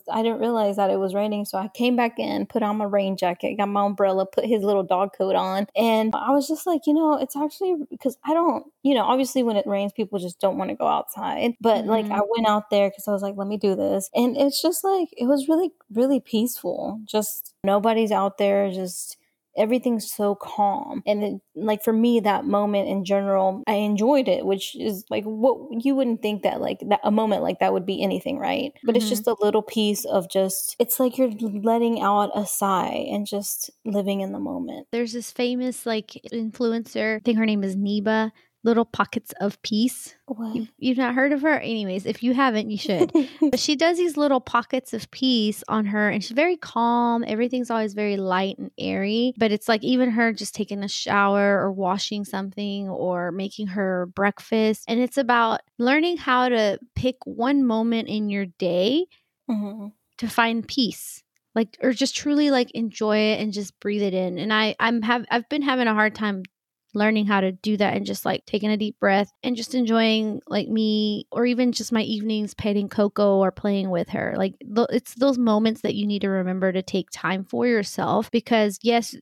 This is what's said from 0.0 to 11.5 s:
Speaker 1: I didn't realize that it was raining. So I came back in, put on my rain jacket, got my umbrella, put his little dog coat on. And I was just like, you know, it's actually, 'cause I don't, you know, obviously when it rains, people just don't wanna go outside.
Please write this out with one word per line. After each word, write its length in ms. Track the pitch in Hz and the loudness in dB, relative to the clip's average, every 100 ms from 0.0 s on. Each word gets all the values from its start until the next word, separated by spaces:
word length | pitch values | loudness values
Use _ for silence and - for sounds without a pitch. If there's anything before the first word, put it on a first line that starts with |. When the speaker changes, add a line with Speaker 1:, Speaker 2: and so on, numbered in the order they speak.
| - | -6
Speaker 1:
I 100 | 220 | -2
didn't 160 | 226 226 | 0 0
realize 360 | 226 233 208 202 | 0 2 0 2
that 120 | 196 | 0
it 80 | 196 | 2
was 140 | 190 | 0
raining. 320 | 196 214 208 208 | 0 -2 -2 -4
So 120 | 190 | -6
I 100 | 202 | -6
came 260 | - 240 240 | -2 0 2
back 240 | 233 233 | 0 -2
in, 260 | 220 302 202 | -4 -4 -2
put 180 | 233 | -2
on 140 | 208 214 | 0 0
my 80 | 208 | 0
rain 320 | 202 190 190 | 0 0 0
jacket, 380 | 180 175 202 208 | -2 -2 -4 -2
got 120 | 202 | 0
my 160 | 202 202 | 2 0
umbrella, 400 | 196 196 190 190 | 2 2 2 0
put 200 | - 214 | -2 0
his 180 | 226 | 0
little 200 | 196 202 | 2 2
dog 280 | 185 180 196 - | 2 0 0 -2
coat 180 | 190 180 | 0 0
on. 320 | 190 190 208 190 | 0 -2 -2 0
And 380 | 233 220 220 - | 2 4 2 0
I 160 | 220 | 2
was 160 | 285 277 | 2 2
just 180 | 311 - | -4 0
like, 140 | 330 - | 0 2
you 60 | |
know, 200 | 294 311 294 | 2 4 2
it's 180 | 262 277 | -2 -4
actually, 400 | 302 - 381 339 - - | -4 -4 -4 -2 -6 -6
'cause 160 | 269 - - | -6 -6 -2
I 80 | |
don't, 320 | 320 339 226 - _ | 2 2 0 -6 _
you 100 | 269 269 | 0 2
know, 80 | |
obviously 400 | 208 254 262 262 | 2 2 2 0
when 120 | 233 208 | 0 0
it 100 | 202 | 0
rains, 240 | 202 202 | -2 -2
people 260 | - 214 202 | -4 -4 -4
just 200 | 180 - | -6 -2
don't 180 | 196 190 | -2 0
wanna 180 | 185 226 | -4 -2
go 120 | - | 0
outside. 680 | - - - 185 - 240 | 0 -2 -8 -6 -2 -2